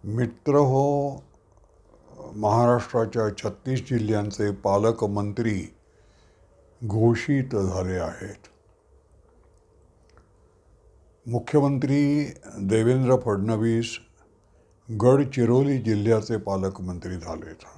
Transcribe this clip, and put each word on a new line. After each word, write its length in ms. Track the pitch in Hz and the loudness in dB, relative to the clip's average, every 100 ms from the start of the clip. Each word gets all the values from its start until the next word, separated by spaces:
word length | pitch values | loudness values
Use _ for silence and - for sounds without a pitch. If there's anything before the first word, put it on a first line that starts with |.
मित्र 500 | 107 113 120 - - | -6 -2 -2 -2 2
हो, 560 | 143 143 135 143 143 143 135 - _ _ _ _ _ _ _ _ - - 104 | 4 4 2 0 0 -4 -8 -18 _ _ _ _ _ _ _ _ -20 -16 -2
महाराष्ट्राच्या 920 | 107 110 120 120 - 123 110 117 107 92 | 2 4 4 4 0 -2 -2 0 -2 -2
छत्तीस 420 | 110 98 - 131 | -8 -8 -6 -6
जिल्ह्यांचे 680 | - 123 107 107 104 98 104 | -2 -2 0 0 -2 -2 -4
पालकमंत्री 1200 | 98 101 98 110 113 107 101 101 101 113 101 78 _ _ _ _ _ _ _ _ _ _ _ 117 | -2 2 4 2 0 -2 -2 -4 -2 -2 -2 -6 _ _ _ _ _ _ _ _ _ _ _ -4
घोषित 720 | 107 117 117 - 139 131 107 | 2 4 2 0 -2 0 -2
झाले 420 | 95 92 92 92 | -2 -2 -4 -4
आहेत. 480 | 82 - 95 - - _ _ _ _ _ _ _ _ _ _ _ _ _ _ _ _ _ _ _ _ _ _ _ _ _ _ _ - | -6 -8 -14 -16 -20 _ _ _ _ _ _ _ _ _ _ _ _ _ _ _ _ _ _ _ _ _ _ _ _ _ _ _ -6
मुख्यमंत्री 1040 | 117 - 151 139 139 131 143 143 147 143 127 - - | -6 2 2 2 0 0 2 2 0 -2 -10 -18 -8
देवेंद्र 560 | 98 110 113 131 127 127 | 0 2 4 2 4 2
फडणवीस 840 | 123 101 101 110 113 113 113 - _ _ _ _ _ _ _ _ - | 2 -2 0 0 0 0 -2 -8 _ _ _ _ _ _ _ _ -10
गडचिरोली 920 | 107 120 135 139 131 117 123 139 131 | 2 4 4 2 0 2 4 2 0
जिल्ह्याचे 580 | 107 104 104 110 104 113 | 0 0 2 2 0 -6
पालकमंत्री 760 | 98 98 95 95 92 87 90 90 | -2 -2 -2 -4 -10 -8 -8 -10
झालेत. 480 | 82 80 78 80 - | -10 -12 -14 -20 -20